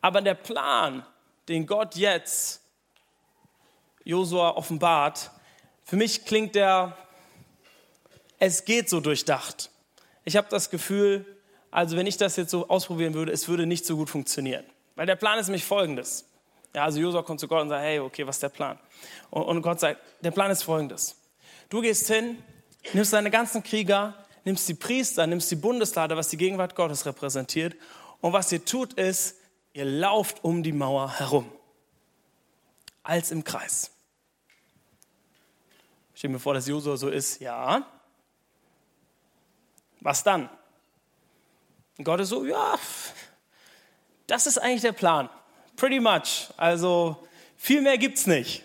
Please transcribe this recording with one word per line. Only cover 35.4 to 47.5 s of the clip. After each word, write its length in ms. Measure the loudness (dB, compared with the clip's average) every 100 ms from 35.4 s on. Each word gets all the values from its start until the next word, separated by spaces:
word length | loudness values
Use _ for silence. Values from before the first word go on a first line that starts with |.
| _ _ _ _ _ _ _
Ich 80 | -10
stell 100 | -6
mir 80 | -4
vor, 160 | -2
dass 140 | -2 0
Josua 280 | -4 -2 -2
so 120 | -2
ist, 320 | -2 -4 -6
"Ja. 440 | -8 -6 0 0 0 -16 _ _ _ _ _ _ _ _ _ _ _ _ _ _ _ _ _ _ _ _
Was 240 | -2 2
dann?" 260 | 4 2 0 -12 _ _ _ _ _ _ _ _ _ _ _ _ _ _
Und 60 |
Gott 160 | -2 -2
ist 80 | 0
so, 160 | -4
"Ja, 340 | -2 -2 0 -2 -6 -12 -14 -16 -20 _ _ _ -20 -20 _ _ _ _ -4
das 180 | 0 2
ist 120 | 2
eigentlich 240 | 2 2
der 100 | 0
Plan." 360 | 2 4 4 0 -8 _ _ _ -2
Pretty 180 | 0 4
much. 500 | 4 4 2 -6 -6 0
Also, 580 | 2 4 4 4 2 -2 -12 -20 -20